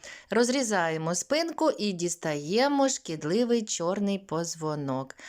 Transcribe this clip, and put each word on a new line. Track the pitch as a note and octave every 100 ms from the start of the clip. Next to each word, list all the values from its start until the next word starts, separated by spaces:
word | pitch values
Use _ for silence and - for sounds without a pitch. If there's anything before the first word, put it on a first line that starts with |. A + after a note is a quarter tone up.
| - - -
Розрізаємо | G#3 A#3+ C4+ A#3 G3 E3 D#3+ D#3+ F3+
спинку | - D4 E4 D4+ D#4+
і | - G#3
дістаємо | F3+ F3 - E3 D3 D3 G#3+ C#4 C#4 C4+
шкідливий | B3+ - D#3+ D3+ G#3 A#3+ A#3+
чорний | G#3+ - E3+ G3+ G3+ G3
позвонок. | - D#3+ E3 E3 D#3 D3+ C#3 C3 C3 -